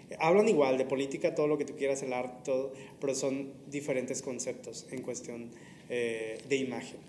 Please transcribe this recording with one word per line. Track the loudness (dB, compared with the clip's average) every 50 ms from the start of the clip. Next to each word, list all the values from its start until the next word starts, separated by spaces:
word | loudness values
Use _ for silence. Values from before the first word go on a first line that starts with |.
| -14 -10 -4 2
hablan | 4 6 8 8 8 8
igual | 6 6 6 6 6
de | 4 2
política, | 2 0 0 0 0 0 0 0 2 2
todo | 4 4
lo | 4 4
que | 2 0
tú | -2 -4
quieras, | -2 0 0 0 0
el | -2 -2
arte, | -2 -2 -2 -4 -8 -6 -2
todo, | 0 0 0 0 -2 -6 -10 -14 -16 -8 -4
pero | -2 -2 0
son | 0 0 0 0 -2 -4 -6 -10 -14 -12 -8
diferentes | -6 -4 -2 0 0 0 0 -2 -4 -4
conceptos | -4 -6 -6 -4 -4 -6 -6 -6 -8 -12 -12 -12 -12 -10
en | -8 -8
cuestión, | -6 -6 -6 -8 -8 -10 -10 -10 -10 -12 -14 -16 -18 -20 -20 -16 -8 -4
eh, | -2 0 0 0 -2 -2 -4 -6 -6 -6 -2
de | 0 2
imagen. | 2 2 0 -2 -4 -6 -8 -12 -14 -16